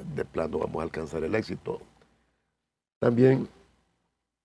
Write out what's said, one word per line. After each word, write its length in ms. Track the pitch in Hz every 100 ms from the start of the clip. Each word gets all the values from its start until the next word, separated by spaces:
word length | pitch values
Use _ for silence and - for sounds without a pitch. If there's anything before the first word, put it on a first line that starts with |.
| - -
"De 80 |
plano 340 | - 82 78 82
vamos 220 | - 78
a 20 |
alcanzar 400 | 80 80 78 80
el 120 | 80
éxito". 460 | 110 104 92 - 87 - _ _ _ _ _ _ _ _ _ _ _
También, 500 | 120 120 131 131 - - _ _ _ _ _ _ _ _